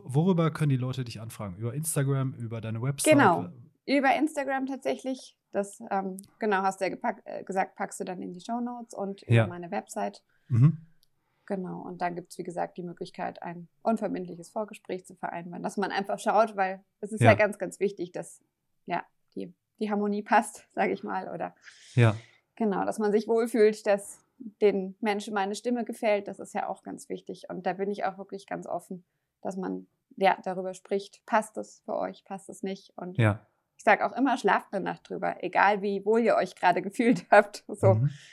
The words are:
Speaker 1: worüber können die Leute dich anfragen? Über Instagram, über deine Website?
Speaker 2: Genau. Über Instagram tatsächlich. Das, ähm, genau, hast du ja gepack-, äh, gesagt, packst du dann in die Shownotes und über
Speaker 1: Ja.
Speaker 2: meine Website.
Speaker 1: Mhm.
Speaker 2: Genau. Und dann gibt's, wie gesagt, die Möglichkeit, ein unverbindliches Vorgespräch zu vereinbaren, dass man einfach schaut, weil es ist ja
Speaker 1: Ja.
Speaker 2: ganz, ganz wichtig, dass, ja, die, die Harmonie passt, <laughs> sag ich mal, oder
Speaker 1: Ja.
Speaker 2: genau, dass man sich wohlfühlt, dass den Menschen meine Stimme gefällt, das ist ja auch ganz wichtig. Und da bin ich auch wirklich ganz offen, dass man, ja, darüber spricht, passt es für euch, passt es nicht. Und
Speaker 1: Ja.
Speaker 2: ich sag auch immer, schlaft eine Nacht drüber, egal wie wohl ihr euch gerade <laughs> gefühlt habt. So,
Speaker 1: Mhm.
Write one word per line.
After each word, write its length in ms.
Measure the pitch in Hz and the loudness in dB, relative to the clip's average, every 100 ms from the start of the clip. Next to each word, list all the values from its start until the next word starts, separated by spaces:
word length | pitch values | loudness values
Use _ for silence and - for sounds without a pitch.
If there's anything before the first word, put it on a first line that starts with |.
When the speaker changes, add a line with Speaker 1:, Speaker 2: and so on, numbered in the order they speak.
Speaker 1:
worüber 460 | 170 131 180 170 160 | -4 2 2 4 2
können 180 | 156 151 | 2 2
die 60 | 131 | 2
Leute 280 | 127 131 | 0 -4
dich 160 | 120 104 | -6 -10
anfragen? 360 | 113 - 104 90 | -12 -10 -10 -6
Über 160 | 117 | -6
Instagram, 640 | 135 160 151 135 135 131 | -4 -4 0 0 0 -2
über 260 | 117 117 113 | -4 -8 -6
deine 220 | 113 110 | -6 -4
Website? 300 | 131 139 302 | -4 0 4
Speaker 2:
Genau. 320 | 285 214 170 175 - - _ - | 6 6 4 0 -10 -20 _ 0
Über 280 | 277 269 | 2 4
Instagram 520 | - 302 294 269 269 262 | 2 0 -2 -4 -2 -4
tatsächlich. 680 | 262 269 262 262 262 - _ _ | -4 -4 -4 -4 -8 -10 _ _
Das, 280 | 202 202 - 226 | -4 -4 -8 -6
ähm, 280 | 196 190 190 202 - | -4 -4 -8 -14 -4
genau, 200 | 220 190 | 0 2
hast 180 | 196 190 | 0 0
du 40 | |
ja 60 | 185 | -2
gepack-, 320 | - 233 208 | -2 -4 -6
äh, 180 | - - | -8 -10
gesagt, 300 | - 190 185 - | -4 -2 -2 -4
packst 220 | 202 - | -10 -6
du 60 | |
dann 160 | 190 180 | -8 -8
in 100 | 190 | -10
die 60 | 180 | -10
Shownotes 520 | 202 233 240 240 233 | -8 -6 -6 -8 -12
und 280 | - 196 196 | -8 -8 -6
über 100 | - | 2
Speaker 1:
Ja. 140 | 117 110 | 4 4
Speaker 2:
meine 240 | 175 175 | -2 -8
Website. 520 | 208 - 214 202 - _ _ - | -8 -6 -6 -6 -8 _ _ -2
Speaker 1:
Mhm. 300 | 117 147 160 - _ _ _ _ _ - | 4 6 4 -6 _ _ _ _ _ -8
Speaker 2:
Genau. 340 | 196 180 175 | -6 -6 -8
Und 200 | - 175 | -10 -6
dann 120 | 180 | -4
gibt's, 240 | 175 175 - | -6 -10 -12
wie 60 | |
gesagt, 320 | 175 170 170 - | -8 -6 -6 -6
die 80 | |
Möglichkeit, 580 | 175 170 180 - 175 175 | -12 -10 -12 -8 -8 -8
ein 260 | 175 175 170 _ | -12 -12 -16 _
unverbindliches 680 | - 226 196 180 180 175 165 | -2 -2 -2 -6 -8 -12 -12
Vorgespräch 540 | 220 208 214 - 185 - | -8 -8 -12 -10 -10 -10
zu 100 | 185 | -12
vereinbaren, 460 | 175 170 175 175 | -10 -8 -10 -8
dass 120 | 175 208 | -6 -2
man 140 | 185 | -2
einfach 300 | - 202 196 | -2 -4 -4
schaut, 340 | 220 202 220 202 | 2 4 2 0
weil 280 | 190 190 _ _ | -4 -4 _ _
es 100 | 208 | -10
ist 100 | 220 | 4
ja 80 | 226 | 6
Speaker 1:
Ja. 40 | |
Speaker 2:
ganz, 240 | 202 208 208 | 6 4 0
ganz 220 | 180 - | -8 -2
wichtig, 320 | 196 202 175 | -2 -2 -8
dass, 320 | - 165 - _ _ _ _ - | -10 -12 -16 _ _ _ _ -6
ja, 160 | 175 - _ _ | -6 -6 _ _
die, 180 | 196 185 - _ - | -12 -12 -14 _ -6
die 100 | 214 | -2
Harmonie 320 | 208 208 208 | 0 0 -2
passt, 440 | 208 214 226 - - | 2 2 2 -4 -10
<laughs> 20 | |
sag 200 | - 208 | -2 -2
ich 120 | 196 | -2
mal, 260 | 208 190 - | -6 -8 -8
oder 220 | - - - - - - | -8 -8 -10 -20 -20 -4
Speaker 1:
Ja. 200 | - 113 110 - _ _ | 4 4 4 -6 _ _
Speaker 2:
genau, 300 | - 220 180 | -2 0 0
dass 160 | 190 196 | -2 0
man 100 | 208 | 2
sich 160 | 214 208 | 2 2
wohlfühlt, 580 | 226 233 233 214 214 214 | 2 2 6 6 6 2
dass 380 | 202 - - _ _ 220 - | 0 0 -18 _ _ -18 2
den 320 | 208 196 190 190 | 4 4 -2 -4
Menschen 340 | 220 202 208 | -2 -2 -2
meine 200 | 208 190 | -2 -2
Stimme 300 | 208 247 240 | -2 -2 -2
gefällt, 420 | 233 233 226 208 202 | -2 -2 2 2 0
das 100 | 170 | -10
ist 160 | 202 | -8
ja 120 | 202 - | -6 -6
auch 140 | - | -8
ganz 260 | 196 - - | -10 -14 -10
wichtig. 360 | 185 - 185 - | -10 -10 -14 -12
Und 160 | 180 185 | -6 -6
da 80 | |
bin 160 | 185 196 | -2 -2
ich 140 | 202 | -2
auch 120 | 196 190 | -4 -4
wirklich 300 | 190 196 - | -10 -14 -8
ganz 200 | 175 175 | -8 -6
offen, 380 | 170 - 185 - _ _ _ | -8 -8 -12 -14 _ _ _
dass 140 | 202 190 | -8 -4
man, 300 | 185 185 185 _ _ - | -4 -6 -8 _ _ 2
ja, 220 | 190 - | 4 4
darüber 280 | 190 185 185 | -2 -6 -6
spricht, 480 | 185 - 202 202 - - | -10 -4 -4 -4 -12 0
passt 320 | 220 214 214 | 0 0 -6
es 240 | 208 - | -14 -14
für 100 | - 202 | -6 -4
euch, 280 | 185 190 | -4 -8
passt 240 | - 196 - | -14 -14 -14
es 140 | - | -10
nicht. 280 | 190 196 - - | -8 -8 -12 -14
Und 220 | 180 180 | -8 0
Speaker 1:
Ja. 280 | 110 101 - _ _ - | 2 0 -6 _ _ -2
Speaker 2:
ich 80 | |
sag 160 | - 196 | 2 4
auch 120 | 190 - | 2 0
immer, 220 | 269 233 | 2 2
schlaft 340 | 196 - - | 2 2 0
eine 100 | 196 | -4
Nacht 280 | 180 170 - | -4 -6 -8
drüber, 320 | 185 170 - | -4 -4 -4
egal 380 | 180 180 190 208 | -2 4 4 4
wie 240 | 202 196 202 | 0 -2 2
wohl 140 | 220 | 4
ihr 160 | 226 - | 4 4
euch 180 | 185 | 2
gerade 260 | - 180 185 | 2 2 2
<laughs> 0 | |
gefühlt 440 | 190 - 233 175 - | 0 2 4 2 6
habt. 340 | 208 214 - - | 6 6 0 -14
So, 260 | 214 113 110 | 2 4 6
Speaker 1:
Mhm. 140 | 139 - - | 4 -2 -12